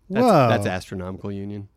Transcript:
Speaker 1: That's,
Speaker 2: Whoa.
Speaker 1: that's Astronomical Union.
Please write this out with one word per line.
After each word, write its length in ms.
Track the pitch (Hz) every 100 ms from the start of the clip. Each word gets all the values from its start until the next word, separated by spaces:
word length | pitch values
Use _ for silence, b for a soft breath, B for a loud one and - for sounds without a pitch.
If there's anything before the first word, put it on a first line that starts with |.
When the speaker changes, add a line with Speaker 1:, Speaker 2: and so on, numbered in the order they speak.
| _
Speaker 1:
That's, 140 | 196
Speaker 2:
Whoa. 260 | 247 165 120
Speaker 1:
that's 160 | 117 101
Astronomical 680 | 92 - 95 90 95 101
Union. 360 | 98 101 104 101